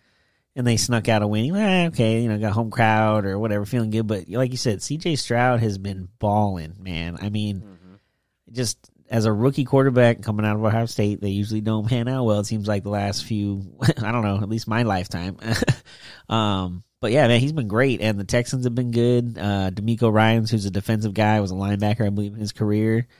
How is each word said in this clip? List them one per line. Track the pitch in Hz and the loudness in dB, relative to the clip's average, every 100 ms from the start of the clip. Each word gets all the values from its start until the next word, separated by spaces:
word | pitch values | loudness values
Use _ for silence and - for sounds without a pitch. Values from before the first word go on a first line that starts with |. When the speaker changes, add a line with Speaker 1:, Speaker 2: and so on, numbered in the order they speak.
| _ _ _ _ _ 135 | _ _ _ _ _ -2
Speaker 1:
and | 120 | 2
they | 113 | 2
snuck | - 117 113 | 2 0 2
out | 107 | 2
a | 104 | 2
win, | 107 131 196 | 0 0 0
eh, | 208 185 170 | 2 2 0
okay, | - 113 113 | 2 2 2
you | 117 | 0
know, | 107 | 0
got | 107 | 0
home | 107 113 | -2 -2
crowd | 117 110 110 110 107 98 | 2 4 4 4 2 0
or | 98 | -2
whatever, | 110 104 104 | -2 -2 -2
feeling | 123 110 | -2 0
good. | 110 107 | -2 -2
But | 101 85 | -4 -4
like | 113 127 | -2 -2
you | 127 | -2
said, | 120 95 | -2 -2
C | - 151 | -4 -6
J | 175 143 | -2 -2
Stroud | - 120 127 120 | 0 2 2 2
has | 113 98 | 0 -2
been | 98 95 92 - | -6 -8 -10 -4
balling, | 107 104 104 90 78 95 | 0 2 2 -2 -8 -12
man. | 92 85 85 85 | -8 -6 -6 -6
I | 101 | -6
mean, | 107 104 95 | -4 -4 -6
Speaker 2:
Mm-hmm. | 101 87 92 98 _ _ _ _ - | -10 -20 -20 -20 _ _ _ _ -12
Speaker 1:
just | 117 113 - _ _ - | -6 -4 -6 _ _ -4
as | 113 110 | 0 2
a | |
rookie | 107 131 143 127 | 2 2 0 2
quarterback | 135 135 123 120 117 | 2 4 6 4 4
coming | - 104 107 | -2 -2 0
out | 107 | 2
of | |
Ohio | 110 110 117 | 2 0 -2
State, | - 104 101 | 0 -2 0
they | 101 | -2
usually | 101 104 110 | -2 -2 -2
don't | 107 110 107 | -2 -2 0
pan | 123 120 | -2 -2
out | 131 117 | 0 0
well, | 104 | 0
it | 101 | 0
seems | 110 101 | -4 -2
like | 101 | -2
the | 101 | -2
last | 101 101 - - | -2 -2 -4 -4
few, | 107 101 98 98 - | -2 -2 -4 -8 -2
<laughs> | 127 - | 0 0
I | 107 | 0
don't | 120 | 0
know, | 104 98 | 0 0
at | 104 | -2
least | 110 113 | -4 -2
my | 110 | 0
lifetime. | 113 92 90 85 92 - | 0 0 -4 -6 -8 -8
<laughs> | 113 113 - - - - - - - | -4 -2 0 -2 -4 -20 -20 -16 -4
Um, | 113 107 95 90 90 - - | 0 0 0 -4 -8 -14 -6
but | 110 | 0
yeah, | 135 120 | 4 6
man, | 117 | 4
he's | 139 | 2
been | 160 107 | -2 -2
great, | 110 135 117 | 2 2 2
and | 110 101 | 0 -2
the | 95 | -2
Texans | 120 120 131 123 | -2 0 -2 -2
have | 120 | -2
been | 123 | -2
good. | 117 120 123 120 113 | 2 4 2 0 -4
Uh, | 101 98 95 | -2 0 -2
D'Amico | 92 107 113 117 | -2 -2 2 4
Ryans, | 107 110 113 110 | 6 6 4 2
who's | 113 101 | -2 -2
a | |
defensive | 95 - 110 107 | -4 -2 -2 -2
guy, | 98 107 107 | 0 2 2
was | 98 | 0
a | 92 | -2
linebacker, | 98 101 104 107 104 | -2 0 0 0 0
I | |
believe, | 101 101 | -2 -4
in | 110 | -6
his | 107 | -8
career, | - 107 104 110 113 117 | -2 0 2 2 0 -2